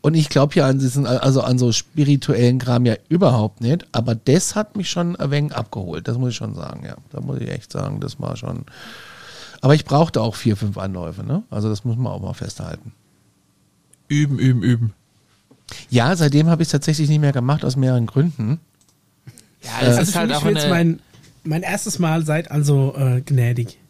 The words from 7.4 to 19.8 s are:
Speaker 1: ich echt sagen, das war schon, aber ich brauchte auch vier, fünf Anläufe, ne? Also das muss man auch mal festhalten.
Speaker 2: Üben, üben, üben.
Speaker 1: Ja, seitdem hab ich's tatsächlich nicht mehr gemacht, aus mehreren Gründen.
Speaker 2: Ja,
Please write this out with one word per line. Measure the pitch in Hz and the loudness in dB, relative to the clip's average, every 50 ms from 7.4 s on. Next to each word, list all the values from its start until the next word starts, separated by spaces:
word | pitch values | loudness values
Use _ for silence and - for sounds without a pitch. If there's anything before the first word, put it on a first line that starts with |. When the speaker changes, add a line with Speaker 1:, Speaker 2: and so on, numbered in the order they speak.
Speaker 1:
ich | - - | -6 -6
echt | - - - - - | -8 -8 -10 -10 -8
sagen, | 50 50 50 50 50 | -6 -6 -6 -6 -6
das | 50 50 - - | -8 -8 -10 -8
war | 50 50 50 | -8 -8 -8
schon, | 50 - - 50 50 50 - - - - - - - - - - - - - - - - - - - | -8 -8 -10 -10 -10 -10 -14 -18 -20 -20 -20 -20 -20 -20 -20 -20 -20 -20 -20 -20 -20 -20 -20 -18 -2
aber | - 131 147 | 4 4 4
ich | 156 - | 4 4
brauchte | - 135 143 165 165 - - | 2 2 2 2 2 2 -2
auch | 113 117 104 | -2 -2 -4
vier, | - - 117 104 | -2 0 0 0
fünf | 101 - 104 98 95 | 0 -2 -4 -4 -4
Anläufe, | 95 95 95 90 87 82 78 95 - | -6 -8 -8 -6 -8 -8 -10 -10 -6
ne? | 104 131 185 226 _ | -4 -4 -4 -4 _
Also | - 104 104 110 | -6 -4 -4 -2
das | 107 101 - | -4 -4 -4
muss | 123 113 | -4 -4
man | 117 127 107 95 | -4 -4 -6 -6
auch | 92 | -8
mal | 98 92 92 | -8 -10 -8
festhalten. | - - - - - - 87 82 - - 113 - _ _ _ _ _ _ _ _ _ _ _ _ _ _ _ _ _ _ _ _ _ _ _ | -8 -10 -10 -10 -10 -12 -12 -12 -14 -14 -18 -20 _ _ _ _ _ _ _ _ _ _ _ _ _ _ _ _ _ _ _ _ _ _ _
Speaker 2:
Üben, | 147 147 151 143 139 - | 0 0 2 2 0 2
üben, | - 131 127 123 90 | 2 4 4 4 4
üben. | 110 123 117 117 110 104 _ _ _ _ _ _ _ _ _ _ _ - _ _ - - - - _ | 2 2 2 2 -2 -4 _ _ _ _ _ _ _ _ _ _ _ -20 _ _ -20 -20 -20 -14 _
Speaker 1:
Ja, | - 123 117 131 185 | 0 2 2 2 2
seitdem | 170 165 147 139 147 156 165 | 2 2 4 4 4 4 4
hab | 170 156 | 4 2
ich's | 165 151 - | 2 0 0
tatsächlich | 147 143 - 156 147 160 143 | -2 0 0 0 0 2 2
nicht | 151 151 | 2 4
mehr | 151 143 135 | 2 2 2
gemacht, | 127 120 127 147 151 - | 2 0 0 0 0 0
aus | 135 127 | -2 0
mehreren | 139 135 127 127 123 117 | 0 2 2 2 2 0
Gründen. | 110 - 135 143 175 147 123 117 107 135 165 _ _ _ _ _ _ _ _ _ _ _ _ _ - - - - _ _ _ - | 0 0 2 0 0 0 -2 -2 -2 -2 -4 _ _ _ _ _ _ _ _ _ _ _ _ _ -20 -20 -20 -20 _ _ _ -16
Speaker 2:
Ja, | - 113 117 | -10 -6 0